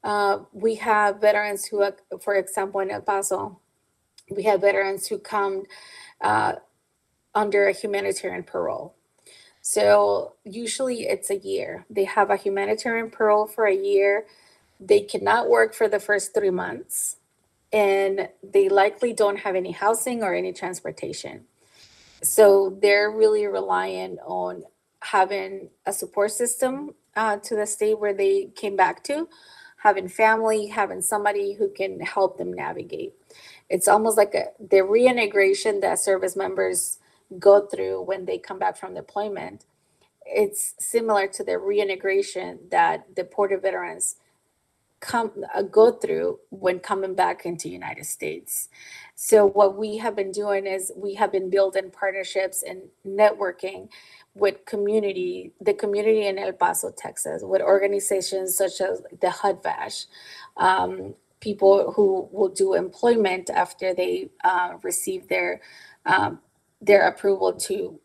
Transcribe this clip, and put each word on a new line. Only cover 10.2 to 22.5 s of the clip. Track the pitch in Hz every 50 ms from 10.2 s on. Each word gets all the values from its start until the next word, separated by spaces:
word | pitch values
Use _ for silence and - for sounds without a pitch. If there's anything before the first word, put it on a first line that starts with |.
| - - - _ _
usually | 214 185 226 240 226 - - 262 254 247 226 214
it's | - - - - -
a | 202 196
year. | 196 196 196 - - - - - - _
They | 214 202 196
have | 196 - 220 202 196
a | 202
humanitarian | 196 - 202 196 196 196 202 214 220 - 247 226 226 226 226
parole | - - 226 214 208 208 214 214
for | - - 220
a | 208 190
year. | 196 196 196 202 196 196 202 202 208 220 - _ _ _ _ _ _ _ _ _ _
They | 190 185 208 202
cannot | 202 - - 190 196 196 214 233 - -
work | 240 226 220 220 -
for | - 226 208
the | 208 202
first | - - 208 202 196 - _
three | 220 202 190
months, | 180 175 175 180 180 - - _ - - - - - _ _ _ _ _ _ _ _ _ _ _
and | - 214 208 196 196 196 196 196 196 196 - - - _ -
they | 196 - 196 196 190
likely | 196 196 196 214 208 - - 240 226
don't | 214 214 202 202 208
have | - 208 185
any | 185 185 185
housing | 170 - 202 208 226 226 - 262 247 233
or | 220 190 175
any | 175 185 185
transportation. | 180 - - 180 185 180 _ 160 160 - - 147 147 - - - - - - _ _ _ _ _ _ _ - _ _ _ _ _ _ _
So | - - - - 214 202